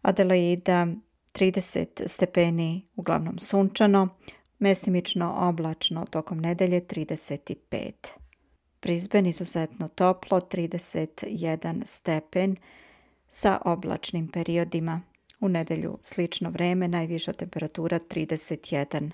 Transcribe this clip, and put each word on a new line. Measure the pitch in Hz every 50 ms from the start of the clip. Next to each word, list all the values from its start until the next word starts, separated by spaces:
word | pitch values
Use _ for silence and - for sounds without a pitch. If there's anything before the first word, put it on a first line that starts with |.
Adelaida, | - 196 190 202 190 180 185 180 175 175 180 175 - - 180 175 175 170 170 208 _ _ _ _ _ _
trideset | _ - 190 190 185 196 180 - - - 165 - _ - -
stepeni, | - - - 185 180 - 180 170 170 165 170 165 160 165 190 - _ _
uglavnom | - 185 170 165 160 160 165 - -
sunčano, | - - - 196 190 196 196 - 220 208 196 196 190 185 - _ _ - - _ _ _ _ _
mestimično | 202 196 190 185 - 196 180 180 180 - - 175 175 170 - -
oblačno | 180 175 170 165 160 160 156 _ - - 160 160 170
tokom | - - 160 156 - 175
nedelje, | 160 160 170 175 170 190 180 180 175 175
trideset | - - 160 156 - 160 151 - - 143 - _ - - - _ _
pet. | - 107 - - - _ - - - - - _ _ _ _ _ _ _ _ _ _ _
Brisbane | - 180 170 170 180 208 - 208 190 180
izuzetno | 165 - 175 - - 170 160 156 - - 160
toplo, | 156 _ - 180 180 185 180 - - 196 180
trideset | 180 - - 185 170 165 - 170 - - - 165 156 156 _ - -
jedan | - 214 165 170 165 160 160 - 165 165 - -
stepen | - - - _ - 160 156 - _ - 185 190 196 190 - _ - - - - - _ _ _ _ _ _ _
sa | _ - - - 202 190 - -
oblačnim | 175 170 180 - 165 170 165 - - - 170 160
periodima. | 160 - 175 165 - 170 170 170 170 - 165 165 165 165 170 - _ _ _ _ - - _
U | 214 196
nedelju | 180 165 160 - 165 160 156 165 - -
slično | - - - - 175 170 - - 175 170
vreme, | 170 170 175 175 180 180 185
najviša | 175 175 170 165 160 170 160 - - 170
temperatura | - 175 175 - 160 156 151 _ - 160 165 175 165
trideset | - _ - 175 156 - 160 156 - - 160 - - -
jedan. | 147 143 143 - - 151 147 151